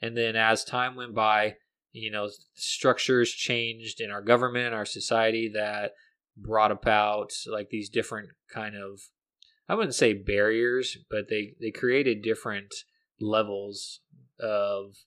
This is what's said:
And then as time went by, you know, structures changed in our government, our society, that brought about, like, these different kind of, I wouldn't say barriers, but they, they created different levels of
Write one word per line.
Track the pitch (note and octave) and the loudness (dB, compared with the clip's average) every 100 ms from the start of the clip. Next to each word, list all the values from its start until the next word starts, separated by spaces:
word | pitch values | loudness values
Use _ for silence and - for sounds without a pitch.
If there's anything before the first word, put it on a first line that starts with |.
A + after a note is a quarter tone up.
And | A#2 A#2 | -6 -2
then | A2+ A2+ | 0 4
as | A2 A2+ | 4 4
time | - B2 B2+ B2+ | 0 -2 -2 -4
went | B2 | -6
by, | G#2+ G#2+ G#2+ G#2+ G#2+ _ _ _ | 0 4 4 2 -2 _ _ _
you | - A2 | -12 -8
know, | G#2+ G#2 - _ - | -6 -6 -8 _ -10
structures | - - C3+ B2 - B2+ A#2 | -6 0 2 2 4 4 2
changed | - - A#2+ A#2 A2+ A2+ - | 0 -4 -2 -4 -8 -12 -10
in | A2 | -8
our | G2+ | -4
government, | G2+ A#2+ B2+ A#2+ B2 | 4 4 4 -2 -2
our | A2+ G#2 | -2 -4
society, | - - A#2 A2+ A2+ A2+ | -6 0 2 4 2 -2
that | G#2+ G#2 G#2 G#2 - _ _ _ - | -2 -2 -2 -6 -8 _ _ _ -16
brought | G#2 A2 G#2+ | -2 4 4
about, | G#2 - G#2+ G#2 G#2+ G2+ - - | 4 4 4 4 0 -4 -8 -8
like, | G#2+ G2+ | -8 -6
these | A2 G2+ | -8 -4
different | A#2 G#2+ A2 G#2 _ _ | -4 -4 -8 -12 _ _
kind | - G#2+ G#2 | -10 -10 -10
of, | G2 G2 - _ _ _ _ _ - | -12 -14 -20 _ _ _ _ _ -4
I | G3+ | -2
wouldn't | G3 B2 | 0 2
say | A#2+ | 4
barriers, | G#2 G2 G2+ G#2 A2 A#2+ B2 B2 - _ | 4 0 2 4 4 2 0 -2 -6 _
but | G#2+ G2+ | -6 -2
they, | G#2+ G#2 - | -4 -4 -8
they | A2+ | -8
created | - B2 C3 C3 G#2+ | -2 2 2 2 0
different | G#2+ G#2+ A#2+ G2+ G2+ - - _ _ _ | 0 -2 -4 -8 -8 -14 -18 _ _ _
levels | G#2+ G#2+ G#2 G2+ G2+ G2 - - _ _ B2+ - | 0 0 0 -2 -6 -10 -12 -16 _ _ _ -8
of | A2+ G#2 G2+ G2+ G2 G2+ | -2 0 0 -2 -6 -16